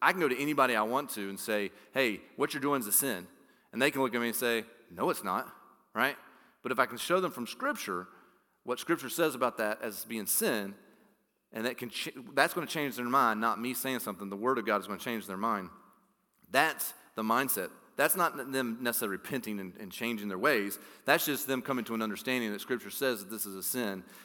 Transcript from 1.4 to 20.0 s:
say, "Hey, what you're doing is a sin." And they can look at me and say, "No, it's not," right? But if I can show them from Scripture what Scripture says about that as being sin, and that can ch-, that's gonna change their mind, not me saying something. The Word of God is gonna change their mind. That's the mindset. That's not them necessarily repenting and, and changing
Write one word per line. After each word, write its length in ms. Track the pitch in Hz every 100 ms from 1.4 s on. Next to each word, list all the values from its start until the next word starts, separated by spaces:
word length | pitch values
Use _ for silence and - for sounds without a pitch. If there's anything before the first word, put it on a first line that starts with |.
say, 320 | - 107 101 - -
"Hey, 300 | 131 127 92 - -
what 160 | 147
you're 80 | 151
doing 220 | 139 139
is 40 | 104
a 60 |
sin." 340 | - 139 95 90 - _ _ _
And 80 | 113
they 100 | 139
can 120 | 139
look 120 | 131
at 60 | 120
me 60 | 117
and 100 | 110
say, 300 | 120 117 107 - -
"No, 180 | 87 147
it's 160 | -
not," 260 | 95 98 113 - - _ _
right? 240 | 107 135 131 - - - _
But 120 | 123
if 60 | 123
I 60 |
can 140 | 127 120
show 220 | - 180
them 100 | 180
from 160 | 127 117
Scripture 600 | - 269 247 - 90 92 - - _ _ _
what 140 | - 123
Scripture 300 | - 165 127
says 260 | - 160
about 220 | 127 123 -
that 240 | 107 107
as 240 | 117 98
being 220 | 110 113 95
sin, 480 | - 220 113 98 101 - _ _ _ _ _ _
and 140 | 110 120
that 120 | 120
can 120 | 120
ch-, 200 | - - - 113
that's 220 | 135 160
gonna 100 | 175
change 300 | 143 165 143
their 100 | 117
mind, 360 | 120 135 120 107
not 200 | 113 101
me 140 | 123
saying 240 | 120 131 123
something. 300 | - 95 98
The 80 | 98
Word 200 | 120 127
of 80 |
God 160 | 104 104
is 60 | 95
gonna 140 | 95
change 260 | 127 113 98
their 100 | 95
mind. 320 | 113 104 90 - - _ _ _ _ _ -
That's 460 | 131 156 - - - - -
the 80 |
mindset. 480 | 110 120 135 98 90 - - -
That's 180 | 156
not 380 | 185 170 143 127
them 260 | 135 123 117
necessarily 360 | 123 113 110 95
repenting 420 | - 131 110 101
and, 180 | 92 87
and 140 | 98
changing 380 | -